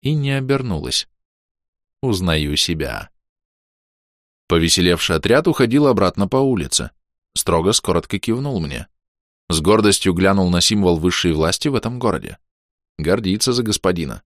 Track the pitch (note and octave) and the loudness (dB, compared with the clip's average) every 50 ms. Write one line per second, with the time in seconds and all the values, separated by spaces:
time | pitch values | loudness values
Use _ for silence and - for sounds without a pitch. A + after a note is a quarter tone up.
0 | _ C3+ D3+ D3+ C#3+ C#3 C#3 C#3 C3 C3 C#3 C#3 C3 B2 F#2 D2+ B1+ B1 - - | _ -2 -2 0 0 -2 -2 -2 0 0 -2 -2 0 -2 -4 -4 -4 -4 -4 -4
1 | - _ _ _ _ _ _ _ _ _ _ _ _ _ _ _ _ _ _ _ | -6 _ _ _ _ _ _ _ _ _ _ _ _ _ _ _ _ _ _ _
2 | - C3 G#2+ F#2 F#2 F2 D#2+ D#2 D2+ D2 C#2+ - - - E2+ D#2 D2 C2+ A#1 G1+ | -4 -2 -2 0 0 0 0 0 0 -2 -2 -2 -2 -2 -4 -4 -6 -8 -8 -10
3 | - - _ _ _ _ _ _ _ _ _ _ _ _ _ _ _ _ _ _ | -12 -16 _ _ _ _ _ _ _ _ _ _ _ _ _ _ _ _ _ _
4 | _ _ _ _ _ _ _ _ _ _ E2+ E2+ E2 E2 - - F2 F2 F2 E2 | _ _ _ _ _ _ _ _ _ _ 0 2 2 2 2 2 2 2 2 2
5 | - - E2+ D#2+ - - A2+ C#3 E3+ F3+ D#3 - C3 A#2 A#2 C#3+ D3 C#3 B2 G2+ | 0 0 0 0 2 4 2 4 4 2 2 2 2 2 4 4 4 4 4 4
6 | G2 F2+ - - G2+ F#2 - C3 C3+ C3+ B2+ G2 - - - - - - _ _ | 2 0 0 0 -2 0 0 0 0 2 0 -2 -2 -2 -4 -4 -4 -6 _ _
7 | _ _ _ _ _ _ _ - - - E2+ E2+ E2 F#2+ A2+ - - - F2 E2+ | _ _ _ _ _ _ _ -8 -2 0 0 2 2 2 0 0 0 0 -2 -2
8 | D#2+ - - G2 - - A2+ B2 C3+ C#3+ C3 G2 D#2+ C#2+ C#2 A#1+ - _ _ _ | -2 -4 -8 -8 -4 -4 -4 -4 -4 -4 -4 -4 -4 -6 -8 -10 -12 _ _ _
9 | _ _ _ _ _ _ _ _ _ _ E2+ D#2+ D#2 F2+ G#2 A2 G#2 G#2 G2 - | _ _ _ _ _ _ _ _ _ _ -4 -2 2 4 4 6 6 4 2 2
10 | - F#2+ F2+ E2+ F#2 G2 G2 G2 F#2+ F2+ F2 F2 E2+ - A2 G#2 G2+ F2+ E2+ D#2+ | 0 0 0 2 2 2 4 4 2 2 2 2 2 2 2 2 2 2 2 2
11 | D#2 F2+ E2+ - - F2 D#2+ D2+ D#2 E2 - - - D3+ C#3 A#2 - A2+ B2 B2 | 0 -2 -2 0 0 0 0 0 0 0 -2 -2 -4 -2 -2 -2 -4 -4 -8 -4
12 | A#2 A2+ F2 D2 - G1+ G1+ _ _ _ _ _ _ _ _ _ _ _ _ - | -4 -4 -4 -4 -6 -12 -16 _ _ _ _ _ _ _ _ _ _ _ _ -8
13 | D#2 D#2+ F#2 G#2 - F#2 F#2 G#2+ - B2+ B2 A#2+ A#2+ G#2 G#2 - - F#2+ F#2 E2+ | -2 0 0 0 0 0 -2 0 0 -2 0 0 0 -2 -4 -2 0 -2 -2 0
14 | E2 C#2 A1+ G1+ - | -4 -8 -8 -12 -16